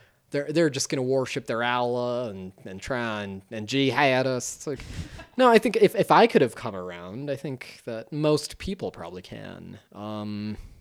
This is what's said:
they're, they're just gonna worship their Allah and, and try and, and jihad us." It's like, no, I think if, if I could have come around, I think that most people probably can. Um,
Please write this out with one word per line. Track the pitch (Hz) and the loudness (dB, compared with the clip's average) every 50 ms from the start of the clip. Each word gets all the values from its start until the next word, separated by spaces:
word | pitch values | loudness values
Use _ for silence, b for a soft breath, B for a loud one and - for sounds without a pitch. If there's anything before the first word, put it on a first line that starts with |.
| b b b b b b | b b b b b b
they're, | - 143 143 147 | -6 -6 -4 -2
they're | 151 170 170 151 | 2 2 2 2
just | 127 135 - - | 2 0 -4 -2
gonna | 156 135 127 | -2 -2 0
worship | 127 135 135 127 - - 135 123 | 2 2 0 0 -2 -4 -6 -4
their | - 120 113 120 | -4 -2 0 0
Allah | 120 123 123 123 120 123 123 123 123 123 123 127 110 | 2 2 2 0 0 0 -2 -2 -2 -2 -4 -4 -6
and, | 98 95 92 95 - _ - | -8 -8 -10 -12 -14 _ -16
and | 104 95 95 | -14 -14 -10
try | - - 135 123 117 113 107 104 101 | -6 -4 -4 -2 -2 -2 -4 -4 -6
and, | 101 98 95 - - | -6 -8 -10 -12 -12
and | 117 110 107 | -10 -10 -6
jihad | 104 127 139 139 131 120 143 147 135 127 127 127 | -2 0 2 2 2 2 4 4 4 4 4 2
us." | 131 127 123 - - - | 0 -2 -2 -4 -8 -10
It's | - - | -10 -8
like, | 156 135 - - B B B B B B B B B B | -8 -8 -8 -10 B B B B B B B B B B
no, | - 254 247 | 4 6 8
I | 226 220 | 8 8
think | - 247 190 | 6 6 4
if, | 226 208 175 - | 6 6 6 6
if | 196 180 - | 4 4 6
I | 160 175 220 | 8 8 8
could | 240 - - | 8 8 6
have | 139 110 - | 4 4 0
come | - - 117 98 | -4 -8 -8 -6
around, | 92 90 90 87 87 87 90 101 127 143 143 | -6 -8 -8 -10 -10 -10 -10 -10 -8 -6 -6
I | 139 | -6
think | 131 - 151 131 120 - - - - - | -6 -6 -8 -10 -10 -12 -16 -18 -14 -10
that | 127 113 113 117 - | -10 -10 -10 -10 -8
most | 160 147 151 151 151 147 - - - | -4 0 2 2 2 2 0 -4 -10
people | - - 185 196 - - 95 | -8 -8 -8 -6 -6 -6 -8
probably | - - 170 170 180 180 | -8 -8 -12 -12 -12 -12
can. | 185 - - 107 104 95 92 90 87 90 95 98 _ _ - | -14 -12 -14 -12 -12 -12 -14 -14 -14 -16 -16 -18 _ _ -16
Um, | 98 104 107 107 107 104 107 104 104 104 107 104 - b b b b | -12 -10 -8 -8 -8 -8 -6 -6 -6 -6 -6 -8 -10 b b b b